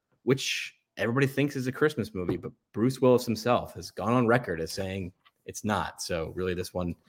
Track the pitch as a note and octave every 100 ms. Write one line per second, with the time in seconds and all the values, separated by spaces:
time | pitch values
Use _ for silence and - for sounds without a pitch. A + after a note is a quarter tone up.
0 | _ _ - C3+ - - - - _ -
1 | G#2+ B2+ C3+ C3+ C#3+ C#3 B2+ C3 D3+ D3+
2 | G#2 F#2+ F2+ F2 - - _ - B2 C3
3 | B2+ B2 A#2+ G#2+ A#2+ A#2 - - - -
4 | G2 B2 A2+ B2 A#2 E2 D#2+ - F#2+ F#2+
5 | F2 - _ _ - - G#2 G2+ D2+ -
6 | - E2+ D#2 D2+ F#2 F2 F2+ F#2 F2 E2+